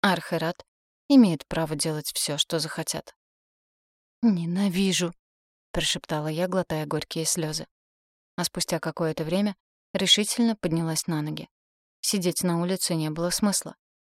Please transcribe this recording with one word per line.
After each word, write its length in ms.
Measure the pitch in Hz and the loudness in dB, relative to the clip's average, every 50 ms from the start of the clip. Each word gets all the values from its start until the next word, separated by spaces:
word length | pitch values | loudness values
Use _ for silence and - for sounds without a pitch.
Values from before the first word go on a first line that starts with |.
Архерат 640 | - 196 180 165 - - 180 165 165 160 - - - _ _ _ _ _ _ _ _ - | 0 0 0 0 -2 -4 -4 -2 -2 -4 -6 -6 -12 _ _ _ _ _ _ _ _ 8
имеет 360 | 285 262 226 185 160 - - | 8 10 10 8 6 0 -4
право 300 | - - 165 165 151 156 | -4 -2 -2 -2 -2 -2
делать 360 | 147 - 160 151 151 - - - | -2 -2 -4 -4 -4 -6 -6 -4
все, 240 | - - - 143 | -4 -4 -2 -2
что 220 | 143 - - 170 156 | -2 -2 -2 -2 -4
захотят. 560 | 156 151 - 165 160 - - - - - - _ _ _ _ _ _ _ _ _ _ _ _ _ _ _ _ _ _ _ _ _ | -4 -4 -6 -6 -6 -6 -6 -8 -10 -14 -20 _ _ _ _ _ _ _ _ _ _ _ _ _ _ _ _ _ _ _ _ _
"Ненавижу", 920 | 240 226 190 170 170 165 175 190 202 196 170 190 196 190 170 175 180 170 - _ _ _ _ _ _ _ _ _ _ _ | 2 4 4 2 0 -2 0 0 0 0 2 2 2 2 2 0 0 -2 -6 _ _ _ _ _ _ _ _ _ _ _
прошептала 560 | - 170 - - - 170 - - 156 151 151 | -4 -2 -2 -2 -2 -4 -4 -4 -4 -4 -2
я, 200 | 156 156 165 180 | -2 -2 -2 -2
глотая 380 | 185 185 185 175 - 165 156 156 | 0 0 0 -2 0 -2 -4 -2
горькие 400 | 147 160 151 - - - 160 160 | -2 -4 -4 -4 -4 -6 -4 -2
слезы. 420 | - - 180 156 156 151 156 - - _ _ _ _ _ _ _ _ _ _ _ _ _ | -2 -2 -2 -2 -4 -4 -6 -10 -12 _ _ _ _ _ _ _ _ _ _ _ _ _
А 60 | - 165 | -4 -4
спустя 360 | - - 175 - - - 160 | -4 -4 -4 -4 -2 -2 -2
какое-то 440 | - 165 - - 170 160 151 - 160 | -2 -4 -4 -2 -2 -2 -2 -2 -2
время 320 | 156 175 196 208 208 190 _ _ _ _ _ _ _ - | -2 0 0 0 0 -2 _ _ _ _ _ _ _ -4
решительно 640 | 196 196 175 - 208 208 - - - 233 226 214 | 0 2 2 4 2 2 0 0 2 2 2 2
поднялась 500 | - - 170 160 165 165 160 156 - - | 0 -2 -2 0 0 0 -2 -2 -4 -2
на 140 | - 160 151 | -2 -2 -2
ноги. 280 | 151 156 156 156 - - _ _ _ _ _ _ _ _ _ _ | -4 -4 -8 -10 -12 -16 _ _ _ _ _ _ _ _ _ _
Сидеть 420 | - - - 196 170 180 165 - 185 | -4 -2 0 0 0 0 0 0 0
на 180 | 180 170 165 | 2 2 2
улице 340 | 175 180 190 180 - - 175 | 0 0 -2 -2 -2 -2 0
не 140 | 160 156 156 | 0 -2 -2
было 200 | 151 165 170 175 | -2 -2 -2 -2
смысла, 460 | - - 214 202 185 - - - - _ _ _ _ _ | 0 2 2 2 2 0 -2 -6 -12 _ _ _ _ _